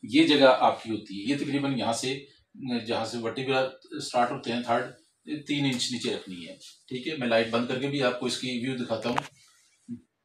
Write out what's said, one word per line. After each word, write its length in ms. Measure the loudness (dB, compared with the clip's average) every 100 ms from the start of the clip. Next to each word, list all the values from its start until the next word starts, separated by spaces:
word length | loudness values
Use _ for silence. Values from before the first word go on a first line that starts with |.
یہ 200 | 2 4
جگہ 320 | 6 8 8 8
آپ 240 | 4 2
کی 80 | -4
ہوتی 280 | -6 -6 -8
ہے، 100 | -2
یہ 60 | -2
تقریباً 420 | 0 0 0 -2
یہاں 160 | 0
سے، 320 | -2 -2 -4 -8 -20 _ -14 -4 -4 -2
جہاں 180 | -2 -2
سے 120 | -4
ورٹیبرا 420 | -4 -4 0 0 0 -4 -14
اسٹارٹ 400 | -10 -2 2 2
ہوتے 200 | 0 -4
ہیں 100 | -4
تھرڈ، 220 | 0 0 -2 -10 _ _ -8 -8 -2
تین 180 | 0 2
انچ 260 | 0 -2
نیچے 240 | -2 -2 -4
رکھنی 320 | -6 -12 -12
ہے۔ 80 | -16 -18 -20 -10
ٹھیک 200 | -8 -6
ہے، 80 | -4
میں 100 | 2
لائٹ 220 | 2 4
بند 180 | 0 0
کر 120 | -2
کے 80 | -2
بھی 160 | 0
آپ 160 | 0 0
کو 60 | -4
اس 120 | -4
کی 100 | -4
ویو 380 | -4 -4 -4 -2
دکھاتا 240 | -2 0
ہوں 80 | -2 -4 _ _ _ _ _ -14 -14 _ _